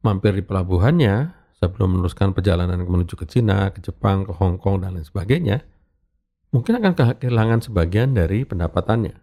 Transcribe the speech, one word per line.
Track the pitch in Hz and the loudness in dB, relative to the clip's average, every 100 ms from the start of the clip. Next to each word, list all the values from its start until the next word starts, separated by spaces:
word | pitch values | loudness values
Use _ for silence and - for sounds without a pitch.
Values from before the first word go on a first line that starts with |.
mampir | - 98 104 98 | -2 0 0 -2
di | |
pelabuhannya | 95 98 90 90 110 170 120 101 160 - _ _ | -2 -4 0 2 4 4 4 2 -2 -8 _ _
sebelum | 87 95 95 92 | -4 0 0 2
meneruskan | 87 - 98 95 | 0 0 0 2
perjalanan | 92 87 87 87 | 0 2 0 -2
menuju | 90 87 87 - | 0 0 0 -6
ke | |
Cina, | 85 123 110 101 98 | -4 0 2 2 0
ke | - | -4
Jepang, | 90 - 98 98 98 | -14 -4 0 0 -2
ke | 90 | -2
Hong | 95 92 | 0 0
Kong, | 101 98 | -2 -2
dan | 92 92 | -4 -10
lain | 76 | -8
sebagainya, | 101 95 147 165 113 - _ _ _ _ _ _ _ _ | -8 -2 0 0 -2 -4 _ _ _ _ _ _ _ _
mungkin | 127 120 240 | -2 0 0
akan | 202 175 117 120 | 2 2 0 0
kehilangan | 127 117 110 113 | -2 0 2 0
sebagian | - 98 82 101 131 | 0 -2 0 0 0
dari | 120 82 101 | 2 0 0
pendapatannya. | 135 92 82 - 87 113 104 - | -4 -4 -2 -2 0 -2 -2 -8